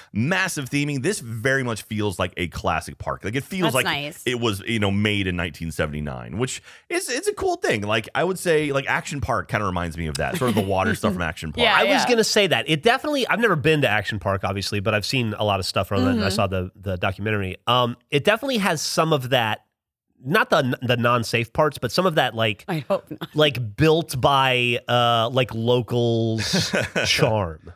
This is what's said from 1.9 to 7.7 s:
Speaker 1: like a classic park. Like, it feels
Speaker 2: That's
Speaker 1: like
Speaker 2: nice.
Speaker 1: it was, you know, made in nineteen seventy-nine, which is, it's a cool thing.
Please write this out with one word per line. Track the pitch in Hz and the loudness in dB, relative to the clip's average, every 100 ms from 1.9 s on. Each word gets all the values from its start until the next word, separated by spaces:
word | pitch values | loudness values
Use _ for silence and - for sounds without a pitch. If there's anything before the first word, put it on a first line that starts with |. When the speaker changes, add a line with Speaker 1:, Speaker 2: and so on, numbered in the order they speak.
| 107 104 90 | -2 -2 0
Speaker 1:
like | 92 - | -4 -2
a | 85 | -6
classic | - 95 78 - 69 | -2 -2 -2 -4 -8
park. | 80 69 | -8 -6
Like, | 92 127 | -4 -6
it | |
feels | - 190 160 | -6 -2 0
Speaker 2:
That's | 127 | 0
Speaker 1:
like | |
Speaker 2:
nice. | 165 143 147 - 131 | 0 -2 -6 -8 -4
Speaker 1:
it | 123 | 0
was, | 117 98 - | 0 -2 -2
you | 113 | 0
know, | 101 | 2
made | 98 104 104 92 | 2 2 2 0
in | 90 | -2
nineteen | 87 71 82 | -4 -6 -8
seventy-nine, | 78 78 73 73 62 60 90 | -4 -4 -4 -6 -8 -10 -6
which | 127 - - - - | -6 -6 -14 -20 -6
is, | 349 370 | -6 -4
it's | 254 415 | -4 -4
a | |
cool | 403 370 349 | -2 -2 -2
thing. | - | 0